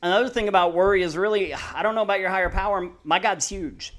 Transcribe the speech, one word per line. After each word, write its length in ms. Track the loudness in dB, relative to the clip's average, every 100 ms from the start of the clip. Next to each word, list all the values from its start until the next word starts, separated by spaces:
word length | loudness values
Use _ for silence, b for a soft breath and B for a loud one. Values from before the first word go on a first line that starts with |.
another 280 | 2 2 2
thing 180 | 0 2
about 260 | 4 4
worry 300 | 4 4 4
is 140 | 2 0
really, 360 | 0 0 -2
I 300 | -6 -10 -4
don't 120 | -2 0
know 60 |
about 180 | 0 0
your 100 | 0
higher 200 | 0 0
power. 400 | -2 -2 -2 -4 -10
My 160 | -2 0
God's 280 | 2 -2 -4
huge. 460 | -6 -8 -10 -16